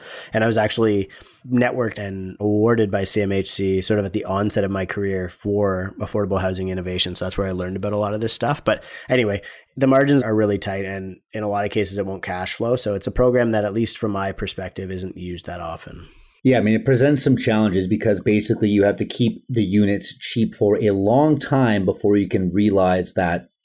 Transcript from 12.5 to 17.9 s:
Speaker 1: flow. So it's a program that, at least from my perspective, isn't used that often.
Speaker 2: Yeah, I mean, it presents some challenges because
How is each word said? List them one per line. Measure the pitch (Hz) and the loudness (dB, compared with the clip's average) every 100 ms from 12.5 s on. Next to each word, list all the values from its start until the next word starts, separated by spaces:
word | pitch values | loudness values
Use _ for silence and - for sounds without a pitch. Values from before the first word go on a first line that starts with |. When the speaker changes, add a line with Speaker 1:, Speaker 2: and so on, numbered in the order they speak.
| - | -4
Speaker 1:
flow. | 117 127 | -2 -2
So | 107 98 | -2 -4
it's | - | -4
a | |
program | - 127 123 117 | 0 2 2 2
that, | 110 | 0
at | 104 104 | 0 -2
least | 113 - | -2 -2
from | 113 | -4
my | 98 98 | -4 -6
perspective, | 95 95 - 92 - 95 | -6 -8 -8 -10 -10 -8
isn't | 92 92 - | -8 -8 -10
used | 90 87 - | -10 -10 -10
that | 87 | -10
often. | 82 82 - 80 - - - _ | -10 -12 -14 -18 -20 -20 -20 _
Speaker 2:
Yeah, | 131 123 | 2 4
I | |
mean, | 104 | 4
it | 110 - | 2 4
presents | 127 135 143 | 4 4 4
some | 143 127 | 4 2
challenges | - 110 107 92 | 2 2 2 2
because | 92 | 0